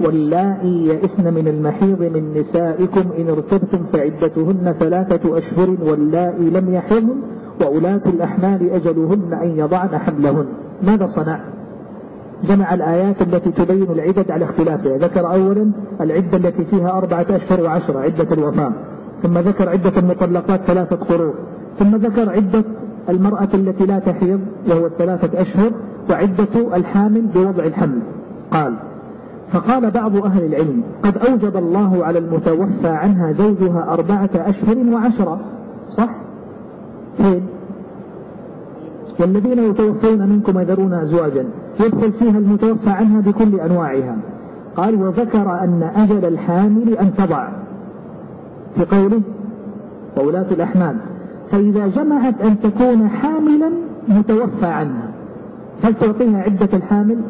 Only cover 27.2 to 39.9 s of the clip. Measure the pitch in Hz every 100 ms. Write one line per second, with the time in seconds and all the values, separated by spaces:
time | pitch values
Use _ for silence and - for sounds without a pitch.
27.2 | 226 180 190 180 160 180 156 123 107 -
28.2 | - - - 160 143 110 - - - -
29.2 | - - - 180 190 254 226 214 214 196
30.2 | 202 185 160 147 160 123 113 - 208 190
31.2 | 247 254 208 190 170 185 208 185 160 175
32.2 | 165 160 165 160 196 - - 156 185 190
33.2 | 165 151 208 196 185 170 160 165 165 202
34.2 | 196 175 170 196 - 240 240 233 226 220
35.2 | 180 165 - - - - - - 226 -
36.2 | - - - - - - - - - -
37.2 | 202 180 185 - - - - - - -
38.2 | - - - - - - - - - -
39.2 | 175 202 220 247 226 208 214